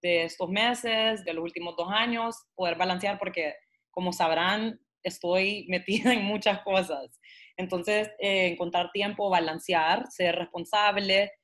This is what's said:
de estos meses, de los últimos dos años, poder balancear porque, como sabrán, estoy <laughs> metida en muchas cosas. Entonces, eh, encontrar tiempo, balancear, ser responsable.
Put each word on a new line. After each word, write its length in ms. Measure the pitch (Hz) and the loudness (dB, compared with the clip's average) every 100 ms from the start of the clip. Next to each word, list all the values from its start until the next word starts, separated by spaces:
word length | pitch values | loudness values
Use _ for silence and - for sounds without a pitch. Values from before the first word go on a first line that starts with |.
de 220 | 175 170 | 2 2
estos 240 | 165 - 180 | 2 -4 -4
meses, 720 | 196 233 247 233 226 220 220 | 2 2 0 0 0 0 0
de 80 | 180 | -4
los 100 | 165 | -4
últimos 320 | 170 170 175 170 | -6 -6 -8 -4
dos 120 | 170 | -2
años, 460 | 208 233 233 226 220 _ | 0 0 0 -2 -6 _
poder 220 | - 180 170 | -4 -2 0
balancear 420 | 180 180 196 202 | 0 0 -2 -2
porque, 360 | 190 180 156 - _ _ _ | -4 -4 -4 -6 _ _ _
como 220 | - 180 | -4 -4
sabrán, 680 | 170 165 160 175 208 226 226 _ _ | 0 2 4 2 2 -2 -6 _ _
estoy 640 | 185 185 175 180 190 208 175 | -10 -6 0 2 2 -2 -4
<laughs> 40 | |
metida 420 | 180 180 214 208 | -4 -2 0 2
en 120 | 240 | 2
muchas 360 | 202 208 208 196 | 2 0 0 0
cosas. 580 | 202 190 180 147 131 - - - - - | 2 0 2 -4 -8 -18 -20 -20 -20 -10
Entonces, 520 | 185 185 175 208 214 - | -4 -4 0 0 0 -4
eh, 280 | 202 196 185 | 0 2 2
encontrar 420 | 170 175 175 175 | 0 -2 -2 -2
tiempo, 380 | 202 202 202 202 | -2 -4 -2 0
balancear, 760 | 180 165 160 - 175 160 196 247 | 2 0 -4 0 2 4 2 -2
ser 260 | - 180 165 | 0 0 0
responsable. 960 | 170 175 170 214 208 202 196 190 202 - | -4 -8 -2 2 4 2 2 2 2 -4